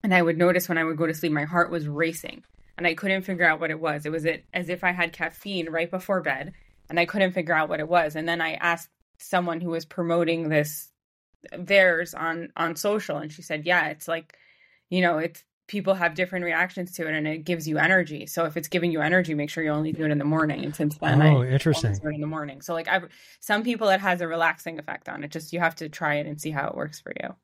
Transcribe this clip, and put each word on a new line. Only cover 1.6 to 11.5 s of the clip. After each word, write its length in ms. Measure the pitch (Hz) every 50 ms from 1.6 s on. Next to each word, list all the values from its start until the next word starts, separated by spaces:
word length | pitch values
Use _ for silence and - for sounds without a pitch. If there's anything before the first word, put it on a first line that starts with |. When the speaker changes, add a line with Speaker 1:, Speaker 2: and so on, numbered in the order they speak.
| 170 -
Speaker 1:
was 160 | - 170 151
racing, 560 | 147 147 147 165 165 165 - - - - - _ _ _ _ - _ _ -
and 80 | 170
I 80 | 175 165
couldn't 280 | - - 196 190 190 185
figure 220 | - 190 170 180
out 160 | 165 160 151
what 100 | 165 160
it 80 | 156 156
was. 260 | 160 156 151 147 151
It 60 | 151 156
was 120 | 165 151
it, 200 | 165 156 - - _ -
as 160 | 180 180 160
if 120 | 180 180 -
I 80 | 180 180
had 200 | 180 170 170 175
caffeine 560 | - 170 165 - - - 202 196 185 165 165
right 220 | 156 165 170 170
before 320 | - 185 185 - 202 185 160
bed, 300 | 151 135 131 147 175 190 - - _ _ _ _ -
and 100 | 156 170
I 60 | 175
couldn't 280 | 170 - 208 190 185 180
figure 200 | 185 165 160 170
out 140 | 156 156 151
what 120 | 175 156
it 80 | 151 160
was. 280 | 175 175 165 151 147
And 100 | 156 160
then 140 | 165 170 170
I 140 | 160 160 156
asked 340 | - - 170 170 170 - - _ _ _ _ _ _
someone 420 | - - - 185 175 175 165 165
who 80 | 175 175
was 140 | 165 165 160
promoting 640 | _ - - 175 170 170 170 170 160 170 165 165 151
this, 400 | 156 151 151 151 - - - - _ _ _ _ _ _ _ _ _ _ _ -